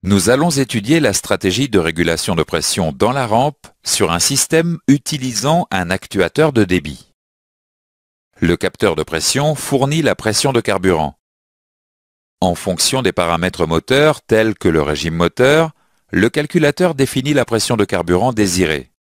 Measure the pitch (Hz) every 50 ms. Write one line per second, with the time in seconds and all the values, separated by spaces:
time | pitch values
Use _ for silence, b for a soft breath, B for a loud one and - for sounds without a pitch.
0 | - 90 101 98 87 104 123 135 160 175 151 139 135 - - 113 98 113 156 165
1 | 151 113 98 - - - 104 92 - 95 90 110 143 135 104 95 80 82 82 80
2 | 85 82 82 80 - - 92 82 78 - - 82 76 - - - 90 78 71 98
3 | 113 113 127 139 131 110 107 113 135 151 139 _ - - _ _ _ - - -
4 | 104 80 82 90 - - 135 135 - - - 160 165 170 170 - _ - 139 143
5 | _ - - 147 127 131 120 110 110 139 160 175 - _ - 95 90 85 92 95
6 | - - - 101 90 82 _ - 156 160 139 117 104 90 90 90 71 73 69 -
7 | - _ _ _ _ _ _ _ _ _ _ _ _ _ _ _ _ _ _ _
8 | _ _ _ _ _ _ _ _ - 82 87 - - 90 _ - - 101 82 78
9 | - - - 80 - - - 135 143 151 151 135 - - 139 131 135 139 151 165
10 | 151 123 90 - - 107 104 - - 139 131 120 - - 101 98 90 95 90 78
11 | 78 71 69 _ _ _ _ _ _ _ _ _ _ _ _ _ _ _ _ _
12 | _ _ _ _ _ _ _ _ 95 92 87 - - 98 92 85 - - 135 135
13 | 127 95 87 - 87 82 85 85 87 92 - - 87 80 82 80 - - 127 139
14 | 147 156 147 - _ _ 113 110 110 110 104 _ - 92 80 80 73 73 76 -
15 | 82 85 80 82 85 87 _ - 123 131 147 156 165 160 - _ _ _ _ _
16 | _ _ - - 98 120 - 156 147 147 - 175 156 143 147 - 180 180 160 135
17 | 139 127 - 131 127 147 151 139 120 - 117 113 - - 123 110 101 - - 90
18 | 85 82 87 90 107 131 123 107 104 95 87 92 92 78 78 71 64 _ _ _